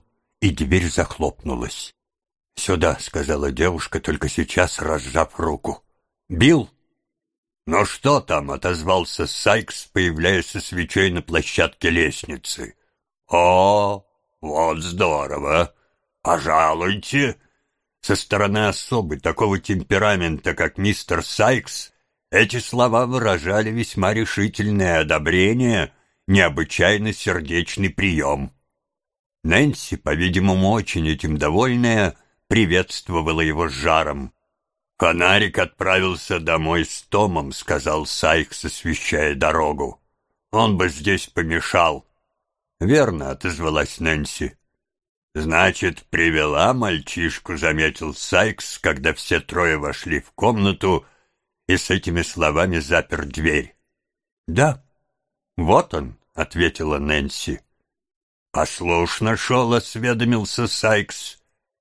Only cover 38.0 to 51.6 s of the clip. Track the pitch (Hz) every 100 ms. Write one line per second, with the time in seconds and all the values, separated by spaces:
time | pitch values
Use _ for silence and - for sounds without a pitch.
38 | 76 - 82 82 76 - 78 - 80 78
39 | - 82 76 69 78 80 76 73 69 -
40 | _ _ _ _ _ 107 113 95 92 78
41 | 78 95 - - 80 82 - 95 82 71
42 | - _ _ _ _ _ _ - 92 151
43 | 127 82 67 67 92 76 80 76 71 -
44 | 82 78 71 - 65 - _ _ _ _
45 | _ _ _ 78 78 80 95 92 90 80
46 | - 82 85 78 76 73 98 131 110 82
47 | - - 85 - - 80 80 78 78 -
48 | 80 71 - 92 110 98 - - - 73
49 | 73 73 - 82 - 87 85 78 73 69
50 | - 76 - - 104 113 98 90 98 85
51 | - _ _ _ _ _